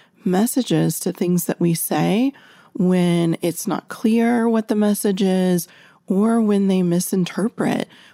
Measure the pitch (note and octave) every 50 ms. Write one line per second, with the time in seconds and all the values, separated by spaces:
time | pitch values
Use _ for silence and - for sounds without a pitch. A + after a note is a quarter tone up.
0 | - _ _ _ - F#3 F3+ F#3 A3 A#3+ - C#4 A#3 - F3 D#3 E3 E3 E3 -
1 | - F#3 F3 - F#3 F3 F3+ F3 - - - - F3 E3+ E3 - - - F3 D#3
2 | E3+ E3+ F#3 A3 B3+ C#4 C#4 - - - - - - _ - - F3+ F3+ F#3 F3+
3 | F3 F3 E3+ E3+ E3+ E3+ D#3+ - - F3 D#3 - - G#3 - - - - - -
4 | - A3 A3+ A#3 A#3 A#3 A#3+ A#3 A3+ A#3 A3+ A3 A3 - G#3+ G#3 G#3 G#3 G#3 -
5 | - G3+ G3 F#3+ G3+ F#3+ F#3 F#3 F#3 F#3 F3+ F3 - - - - - - - _
6 | _ - G3 F#3+ G#3 A3+ A3+ A#3 A3 G#3 G#3 G3 G3 G3 F#3+ F#3 F3+ F3 E3+ F3
7 | - - - F#3 F3 - - - F3+ - - - - - - - - - - -
8 | - -